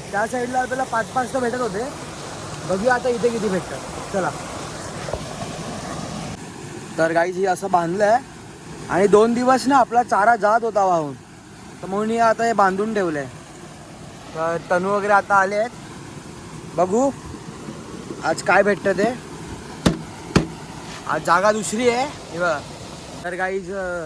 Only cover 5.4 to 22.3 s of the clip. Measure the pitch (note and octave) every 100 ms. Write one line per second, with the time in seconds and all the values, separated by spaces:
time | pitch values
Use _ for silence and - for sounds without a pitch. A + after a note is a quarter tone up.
5.4 | - - - - - - - - - -
6.4 | - - - - - D#3+ E3 E3 F3 F3+
7.4 | F#3+ F3+ F#3+ F3+ E3+ F#3 G#3 A#3+ C4+ -
8.4 | - - - - - D#3 G3+ G3+ A3+ A#3
9.4 | B3 C4 B3 C#4 A3+ A#3 A#3+ G#3+ G#3 A#3
10.4 | G#3 A3+ A3+ G3+ F#3+ E3+ D3+ B2+ - -
11.4 | - - - - F3+ G3 G#3+ A#3 A3+ A3
12.4 | A#3 G#3+ G3 F#3+ G#3+ G#3+ F3+ D3+ C3 -
13.4 | - - - - - - - - - D#3
14.4 | E3 E3+ - F3+ F#3 G3+ G3+ G3+ G3 G3+
15.4 | F#3+ G#3 A#3+ - - - - - - -
16.4 | - - - D#3 F#3 G#3+ C#4 - - -
17.4 | - - - - - - - - D3 D#3+
18.4 | - F#3 G3 F#3+ G3 F3+ G#3+ B3+ - -
19.4 | - - - - - - - - - -
20.4 | - - - - - - - D3+ D#3 E3+
21.4 | G#3 G#3+ G3 G#3+ B3 A#3 C#4+ - -